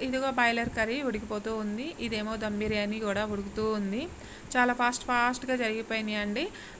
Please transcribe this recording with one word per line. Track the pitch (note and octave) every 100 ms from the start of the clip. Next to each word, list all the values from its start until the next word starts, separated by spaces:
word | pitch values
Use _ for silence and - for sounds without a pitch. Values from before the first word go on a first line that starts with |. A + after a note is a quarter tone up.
ఇదిగో | C4 C4 C4+
బాయిలర్ | B3+ A#3+ A#3 A#3
కర్రీ | A#3 A3 C4+
ఉడికిపోతూ | C4+ G#3+ G#3+ G#3+ A3 A3
ఉంది. | G#3 G#3+ D4+ -
ఇదేమో | A#3 G#3+ G#3+ A3
దమ్ | G#3+ G#3
బిర్యానీ | G#3+ G#3+ G#3 A3
కూడా | G#3+ G3+ G#3+
ఉడుకుతూ | G3+ G3+ G#3+ A3
ఉంది. | G#3+ G3 G#3+ F4 - - - -
చాలా | B3+ B3
ఫాస్ట్ | B3 A#3+ B3
ఫాస్ట్‌గా | - A#3+ A#3+ B3+ B3+ B3+
జరిగిపోయినాయి | A3+ A3 A3 A3 G#3+ G#3+
అండి. | G#3 G#3+ F#4+ - -